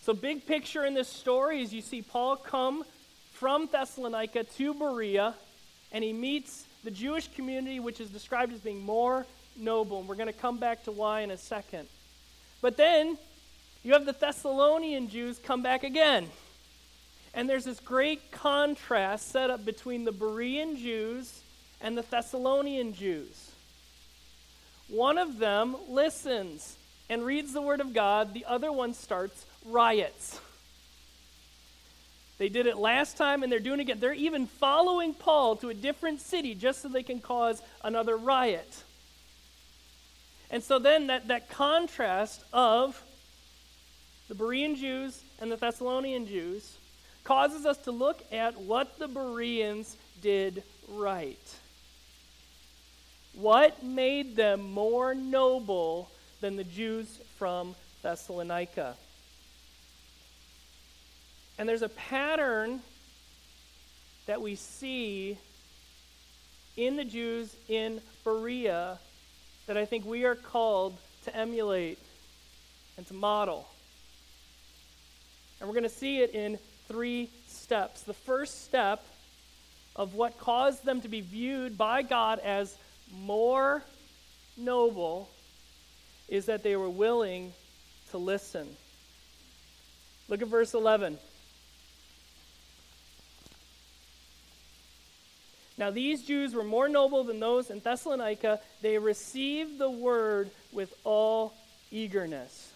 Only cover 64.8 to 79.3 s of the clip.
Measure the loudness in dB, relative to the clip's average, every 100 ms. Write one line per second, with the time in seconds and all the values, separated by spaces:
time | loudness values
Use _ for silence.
64.8 | -8 -6 -6 -6 -8 -10 -14 -20 -20 -20
65.8 | -20 -20 -20 -20 -20 -20 -20 -20 -18 -2
66.8 | -2 -2 -6 -6 -6 -6 -8 -14 -4 -4
67.8 | -2 -8 -14 -8 -2 -2 -2 -2 0 0
68.8 | -4 -8 -16 -20 -20 -20 -20 -20 -6 -4
69.8 | -2 -4 -4 0 0 0 -2 0 2 2
70.8 | 0 -4 -20 -14 -10 -6 -4 -2 0 0
71.8 | -2 -8 -16 -20 -20 -20 -20 -20 -20 -20
72.8 | -20 -20 -16 -2 0 2 0 -2 -8 -20
73.8 | -20 -20 -20 -20 -20 -20 -20 -20 -20 -20
74.8 | -20 -20 -20 -20 -20 -20 -20 -12 -4 -2
75.8 | -2 -4 -2 2 2 2 -4 -6 -10 -20
76.8 | -10 -6 -4 -4 -6 -12 -20 -20 -2 0
77.8 | 0 -8 -14 -14 -2 -2 -2 -10 0 4
78.8 | 4 2 -4 -20 -20